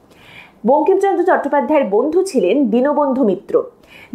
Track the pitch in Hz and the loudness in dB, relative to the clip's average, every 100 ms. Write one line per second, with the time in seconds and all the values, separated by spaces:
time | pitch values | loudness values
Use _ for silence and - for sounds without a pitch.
0 | _ - - - - _ 214 294 302 381 | _ -20 -20 -20 -20 _ 0 0 2 0
1 | 392 349 349 269 269 285 233 302 214 208 | 0 0 0 0 0 -2 0 0 0 0
2 | 285 339 381 247 180 262 240 233 277 294 | 0 -2 -2 0 0 0 0 0 0 0
3 | 285 254 220 180 - 156 - - - - | 0 0 0 -2 -2 -4 -4 -12 -20 -20
4 | - | -6